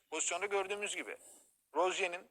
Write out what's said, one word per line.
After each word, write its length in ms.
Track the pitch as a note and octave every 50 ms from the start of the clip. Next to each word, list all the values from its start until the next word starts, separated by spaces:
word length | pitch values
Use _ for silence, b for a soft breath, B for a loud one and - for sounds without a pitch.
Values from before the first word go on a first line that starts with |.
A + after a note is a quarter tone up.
| _ -
pozisyonda 360 | D#3 D#3+ - - F3 F3 F#3+
gördüğümüz 500 | G#3 G3+ G3 F#3+ F#3+ G#3 G#3 G#3 F#3+ F#3+
gibi 200 | E3+ B2 G2+ - - - - - - - _ _ _ _ _ -
Rozier'in 560 | D3+ F3+ F#3 E3+ F3 G3 F3 F3 F3+ - -